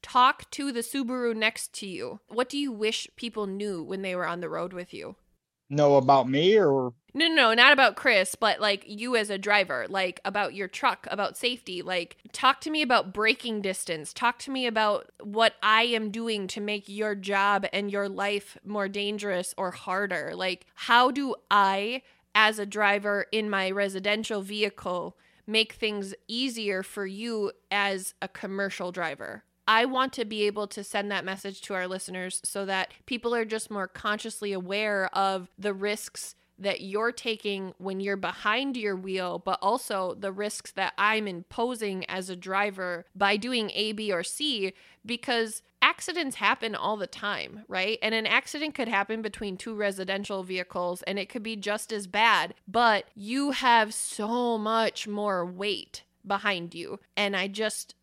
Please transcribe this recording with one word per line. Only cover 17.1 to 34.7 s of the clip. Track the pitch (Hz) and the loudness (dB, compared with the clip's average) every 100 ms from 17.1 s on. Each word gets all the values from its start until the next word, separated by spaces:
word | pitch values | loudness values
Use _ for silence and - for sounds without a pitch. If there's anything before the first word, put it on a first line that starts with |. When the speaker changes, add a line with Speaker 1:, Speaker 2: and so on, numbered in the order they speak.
Speaker 1:
job | 202 190 202 202 202 202 | -2 0 2 4 2 0
and | 190 202 | -2 -2
your | 202 202 | -2 -4
life | 190 202 202 - - 185 | -2 -2 -2 -6 -18 -8
more | 208 196 | -4 -4
dangerous | 202 202 208 208 180 185 - | -2 -4 -4 -2 -2 -4 -4
or | 185 | -6
harder. | - - 185 202 175 147 | -6 -4 -2 0 -2 -4
Like, | 170 185 180 _ | -4 -4 -4 _
how | - - 240 254 | -12 6 6 6
do | 262 277 - _ | 2 -2 -4 _
I, | 202 196 196 208 254 _ _ _ 214 | 4 6 4 -2 -4 _ _ _ 4
as | 214 220 | 6 4
a | 202 | -4
driver | 208 202 202 202 202 - | 2 4 4 2 -2 0
in | 220 214 | -2 0
my | 196 190 | 0 0
residential | 196 202 190 202 214 220 214 | 0 -2 0 0 0 -2 -4
vehicle, | 196 208 208 - 196 180 170 - _ _ - | -4 -2 -2 -2 -4 -4 -6 -12 _ _ 0
make | 220 220 | 2 2
things | - 220 208 196 196 - | -2 -4 -4 -8 -12 -10
easier | 233 262 226 208 190 | -4 -4 -2 -4 -4
for | 190 208 196 | -6 -8 -8
you | 196 233 220 196 - _ | -6 -6 -2 -4 -6 _
as | 202 202 190 185 - | 0 0 -2 -6 -10
a | 190 | -12
commercial | - 190 196 196 - 180 | -8 -8 -4 -4 -4 -8
driver? | 175 165 139 98 151 _ _ - | -4 -6 -6 -12 -14 _ _ 2
I | 220 247 | 4 4
want | 262 262 | 2 0
to | 262 220 | -2 -6
be | 214 | 0
able | 208 208 202 | 0 0 -6
to | - | -8
send | 202 208 202 | -4 -4 -2
that | 196 | -2
message | 175 190 196 190 | -4 -6 -8 -12
to | - 190 | -6 -4
our | 180 | -4
listeners | 185 - 185 180 - | -6 -8 -8 -6 -6
so | - 202 196 | -6 -6 -2
that | 190 185 - - | -2 -2 -8 -8
people | 247 233 | -4 0
are | 233 220 | 0 0
just | 220 - | -4 -4
more | 208 185 | -6 -6
consciously | - 208 208 226 - 208 | -4 -2 -2 -4 -6 -4
aware | 190 180 | -4 -2